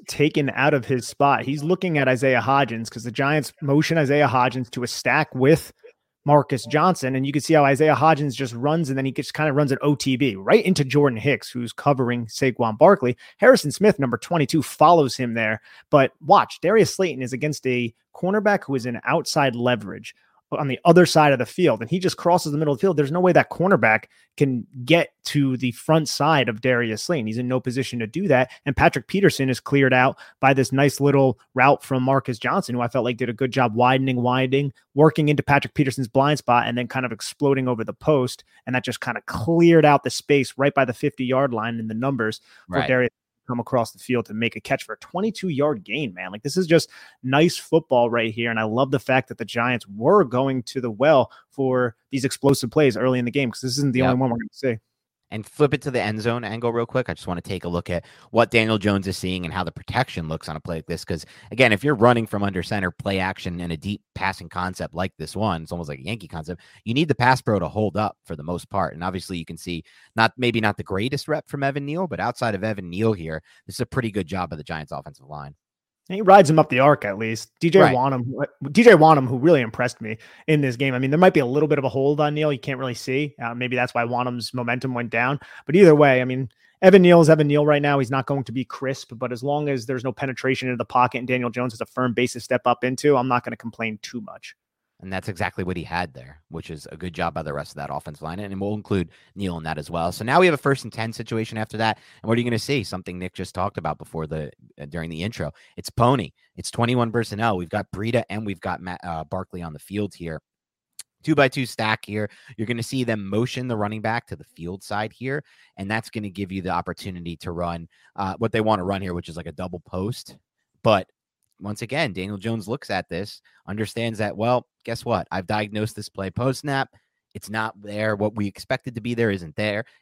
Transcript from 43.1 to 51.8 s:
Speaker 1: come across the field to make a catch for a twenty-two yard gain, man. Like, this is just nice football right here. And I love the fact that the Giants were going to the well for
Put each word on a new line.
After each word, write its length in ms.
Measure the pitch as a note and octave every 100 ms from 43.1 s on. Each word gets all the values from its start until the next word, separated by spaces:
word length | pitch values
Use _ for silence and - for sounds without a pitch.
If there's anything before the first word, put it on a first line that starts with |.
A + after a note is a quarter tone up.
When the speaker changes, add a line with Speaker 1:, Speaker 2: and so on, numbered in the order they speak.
| - _ _ -
Speaker 1:
come 100 | A#2+
across 320 | A2+ B2 A2+
the 80 | -
field 260 | - B2
to 80 | A2
make 220 | G#2+ A#2
a 60 | A2
catch 240 | - C3+
for 80 | -
a 60 | A2
twenty-two 500 | - F3 A3 - F#3+
yard 340 | C#3 D3 G3
gain, 320 | - B2+ B2+
man. 160 | F2+ F#2
Like, 140 | G#2+
this 120 | C#3+ F#3
is 120 | E3+
just 200 | E3 - - - _
nice 320 | C3 C#3 E3+ -
football 520 | - E3 - B2 A#2+
right 240 | A#2 A2+
here. 160 | G#2+ A#2
And 120 | A2+
I 20 |
love 300 | A2 A2+ C3+
the 80 | C3+
fact 260 | - C3 -
that 120 | A#2
the 60 |
Giants 440 | G#2+ A#2+ A#2+ B2 -
were 340 | G2+ C3 G3+
going 400 | C3+ B2 C3+ C3
to 160 | - C3+
the 100 | A#2+
well 420 | G#2 C#3+ C#3+ A2 - _
for 460 | - C3 B2+